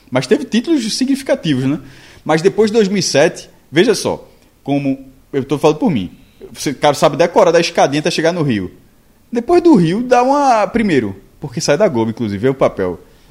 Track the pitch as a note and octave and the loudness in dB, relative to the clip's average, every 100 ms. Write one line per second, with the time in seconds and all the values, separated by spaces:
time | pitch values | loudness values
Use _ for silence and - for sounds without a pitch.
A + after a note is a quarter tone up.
0 | _ C3 - - C#4+ G#3+ B3 D#4 A3 - | _ -4 0 -2 0 -4 -2 -2 -2 -4
1 | C4 C#4 - C4+ E3+ C3 C3 D3+ - - | -4 -4 -4 -4 -2 -2 -2 -4 -8 -20
2 | - - - D#3+ F3+ E3+ A3 A3+ G3 G3 | -20 -10 -2 0 2 2 2 2 0 0
3 | - C#3 E3 F3 - _ _ C3+ A#3 G3 | 0 2 2 0 -12 _ _ 0 2 0
4 | A2+ D#2+ - _ _ _ - C#3+ C#3 C3+ | -2 -6 -10 _ _ _ -6 -4 -2 -6
5 | - - _ C#3 B2+ D3 D#3 D#3 B3+ C3 | -10 -20 _ -6 -4 0 2 2 0 -2
6 | F2+ - _ _ - - D#3 C3 D3+ - | -4 -12 _ _ -20 -10 -8 -2 0 2
7 | E3 C#3+ F3 A#3+ F#3 E3 E3+ - E3+ C#3 | 0 2 0 2 4 4 0 0 0 0
8 | E3 - D#3+ F3 D3 G#2+ F2+ - _ _ | -2 -2 -2 0 -2 -2 -4 -12 _ _
9 | _ _ _ A#3+ A#3+ F4 E4+ C4 D#3+ F#3+ | _ _ _ -6 0 2 4 4 4 0
10 | B3 B3 B3 C#4+ C#4 A3+ G3 A#3+ G#3+ D3 | 0 2 2 2 2 2 0 -2 0 0
11 | G#2+ F#2+ - _ D3 - - D3 G#3 A#2+ | -2 -6 -18 _ -12 -6 0 2 2 0
12 | A2+ A2 A2+ G2+ B2 C3 C3+ - F#2 E2+ | -2 -2 -6 -2 -2 0 0 0 -4 -6
13 | - _ _ | -14 _ _